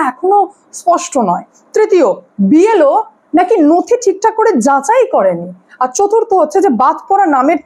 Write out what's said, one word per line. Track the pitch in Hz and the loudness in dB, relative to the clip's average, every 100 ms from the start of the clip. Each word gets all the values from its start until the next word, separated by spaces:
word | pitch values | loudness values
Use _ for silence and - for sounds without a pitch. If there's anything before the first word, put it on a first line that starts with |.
| 277 | -2
এখনো | - 370 403 381 _ _ | -4 0 0 0 _ _
স্পষ্ট | - 349 339 - 269 196 | -8 -2 -2 -2 -4 -2
নয়। | 180 - _ _ | -4 -8 _ _
তৃতীয়, | - 427 359 226 180 _ - 196 | -2 2 2 2 -2 _ -2 2
বিএলও | 302 415 415 285 381 427 _ - | 4 4 2 2 0 -4 _ -4
নাকি | 311 370 427 294 | -2 0 2 2
নথি | 339 349 494 | 2 0 -2
ঠিকঠাক | 403 349 427 427 | -2 -2 -2 0
করে | 453 311 233 | 0 0 0
যাচাই | 269 277 494 453 | 0 0 0 0
করেনি। | 277 190 170 175 - _ - | 0 0 -2 -10 -16 _ -6
আর | 254 320 | -6 -2
চতুর্থ | 403 440 440 381 | 0 0 0 0
হচ্ছে | 302 392 | 0 0
যে | 381 220 | 0 0
বাদ | 269 320 - | 0 -2 -2
পড়া | 392 370 277 | 0 0 0
নামের | 269 330 | 0 -2